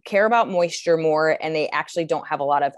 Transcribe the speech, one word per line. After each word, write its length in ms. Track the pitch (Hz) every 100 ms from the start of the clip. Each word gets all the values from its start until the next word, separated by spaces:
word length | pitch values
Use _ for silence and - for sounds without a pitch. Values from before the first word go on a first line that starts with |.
| -
care 200 | 202 220
about 220 | 233 220
moisture 460 | 180 175 - 170 165
more 380 | 160 156 156 -
and 120 | 156
they 140 | 156 147
actually 360 | 147 - 175 160
don't 200 | 156 -
have 120 | 147
a 40 |
lot 180 | 143 143
of 100 | 139